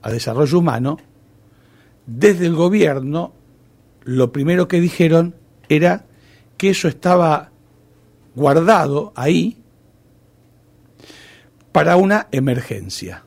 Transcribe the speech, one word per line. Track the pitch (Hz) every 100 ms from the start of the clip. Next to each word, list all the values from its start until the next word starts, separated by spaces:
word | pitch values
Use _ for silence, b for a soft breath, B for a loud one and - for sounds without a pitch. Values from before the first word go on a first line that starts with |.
a | 110
desarrollo | 117 123 117 147 175
humano, | 170 117 131 156 _ _ _ _ _ b b b b b -
desde | 117 208 180 175
el | 160
gobierno, | 175 208 165 139 135 156 175 _ _ _ _ _ _ _
lo | - 127 123
primero | 143 143 180 180
que | 175
dijeron | 170 - 170 165 175 - _ _ _
era | 151 175 180 _ b b b b _
que | 196
eso | 190 165
estaba | - 180 180 170 151 - _ _ _ _ _ _ _ _ -
guardado | 143 147 170 214 139 143 208 -
ahí | 131 170 214 - _ _ _ _ _ _ _ _ _ _ _ _ _ _ B B B B B _ _
para | - 156 180
una | 190 214 -
emergencia. | 139 135 127 - 104 92 - 92 90